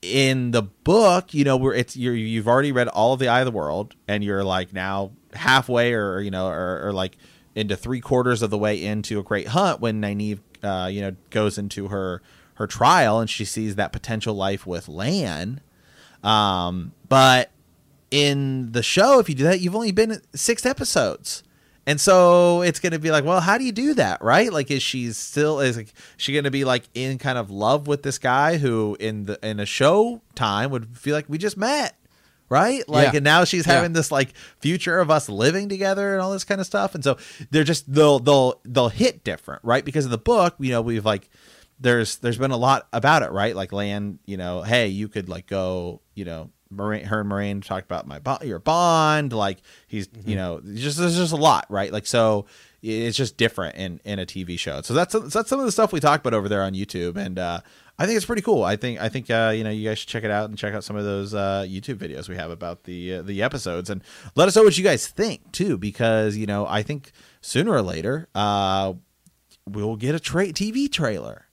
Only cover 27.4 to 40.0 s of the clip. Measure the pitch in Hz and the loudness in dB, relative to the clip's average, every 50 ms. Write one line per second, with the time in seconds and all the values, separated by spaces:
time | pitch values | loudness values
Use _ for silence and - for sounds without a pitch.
27.4 | 110 98 98 98 104 113 135 151 143 143 147 143 143 139 131 - - 127 123 135 | -4 -6 -4 -2 2 2 2 2 2 -2 -4 -2 -2 -6 -6 -2 0 2 2 4
28.4 | 143 156 170 160 143 131 117 113 107 104 104 - 101 110 107 107 101 98 104 - | 4 2 2 2 0 0 0 0 0 -2 -4 -4 -6 -6 -6 -6 -6 -8 -8 -6
29.4 | - 110 110 104 104 101 - - 131 143 175 208 220 240 240 226 _ _ _ - | -6 -6 -4 -4 -6 -6 0 2 4 4 6 6 4 2 0 -8 _ _ _ -2
30.4 | 127 107 101 101 117 139 139 123 113 110 123 - - 139 147 151 143 - 143 160 | 0 0 2 0 0 -2 -4 -6 -8 -8 -18 -8 -4 -2 -2 -2 -2 -4 -6 -4
31.4 | 185 208 202 196 202 240 285 294 254 - - _ _ _ _ _ _ _ _ _ | -4 -4 -4 -2 -2 -2 0 0 -2 -4 -6 _ _ _ _ _ _ _ _ _
32.4 | _ _ 123 143 180 226 262 277 - - - 151 147 135 - 147 139 147 151 170 | _ _ 2 4 4 4 2 -2 -4 0 4 4 4 4 4 4 4 6 6 6
33.4 | 180 - - 175 156 170 170 170 175 170 165 165 156 - 151 139 135 - - - | 6 4 2 -2 2 4 4 4 4 2 0 -2 -2 0 0 0 0 0 -4 -20
34.4 | - - _ _ - 147 170 185 - 180 165 185 175 147 156 151 - - 104 98 | -20 -20 _ _ -2 -2 -2 0 -2 0 2 2 4 4 4 2 2 -2 -2 2
35.4 | 110 143 165 190 202 202 202 185 196 190 190 202 202 202 196 190 185 190 196 190 | 2 2 2 2 -4 -4 -4 -2 0 0 0 0 0 -2 -2 -2 -2 -2 -4 -6
36.4 | - - 202 190 190 - - 202 196 190 - 170 131 139 131 - - - - - | -4 -4 -4 -4 -4 -2 -2 -2 -2 -2 -4 -2 0 0 0 0 -4 -20 -18 -18
37.4 | 127 - 139 156 151 143 170 - - - 135 147 156 151 143 131 120 143 147 139 | -12 0 2 2 4 4 0 -2 -4 0 4 6 8 8 6 6 6 6 6 6
38.4 | 131 127 127 _ _ 117 123 131 123 117 107 - 226 254 - - _ 107 87 - | 6 4 0 _ _ -2 0 2 2 2 2 2 0 0 0 -2 _ -6 -6 -6
39.4 | _ - 71 - - 113 117 135 143 143 127 156 | _ -14 -14 -8 0 0 2 2 0 -2 -2 -2